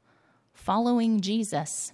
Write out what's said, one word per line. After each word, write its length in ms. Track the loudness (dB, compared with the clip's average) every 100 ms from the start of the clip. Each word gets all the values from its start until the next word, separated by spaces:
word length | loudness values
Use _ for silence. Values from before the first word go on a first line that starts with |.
| _ _ _ _ _
Following 680 | -10 0 2 2 2 2 2
Jesus 720 | 0 -2 -2 -4 -4 -8 -10